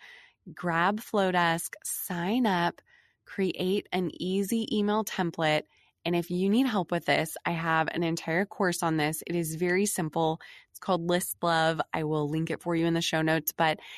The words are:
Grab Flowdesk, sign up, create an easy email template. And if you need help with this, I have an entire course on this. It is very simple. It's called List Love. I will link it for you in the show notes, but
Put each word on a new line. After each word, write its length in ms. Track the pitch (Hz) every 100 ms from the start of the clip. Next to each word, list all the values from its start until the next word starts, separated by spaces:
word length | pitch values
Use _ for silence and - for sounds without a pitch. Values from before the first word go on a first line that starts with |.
| - - - _ -
Grab 460 | 151 175 165 185 214
Flowdesk, 720 | - 208 185 180 170 165 - -
sign 600 | - - - 175 180 247 226
up, 360 | 180 170 - _ _ _ _
create 640 | - - 190 - 185 208 -
an 180 | 185 175 -
easy 460 | 180 196 196 226 - 214
email 280 | 208 214
template. 580 | 208 - 175 160 156 151 - _ _ _
And 120 | 175 170
if 140 | 170
you 180 | 180 196
need 180 | 226 262
help 240 | 214 175
with 160 | 170 -
this, 300 | 147 160 - 170
I 60 |
have 360 | 165 165 160 156
an 100 | -
entire 420 | 165 165 - 165
course 380 | 202 - 185 175
on 140 | 170 160
this. 260 | 151 156 -
It 100 | 175
is 180 | 160
very 320 | 160 180 185 202
simple. 540 | - 156 165 160 165 - - _
It's 100 | -
called 280 | - 175 170
List 280 | 175 - -
Love. 380 | 170 165 160 160 -
I 120 | 165
will 240 | 151 156 147
link 220 | 156 165
it 100 | 151
for 140 | 175
you 120 | 165 170
in 80 |
the 60 | 165
show 220 | - 160
notes, 300 | 160 160 -
but 260 | - 160 - -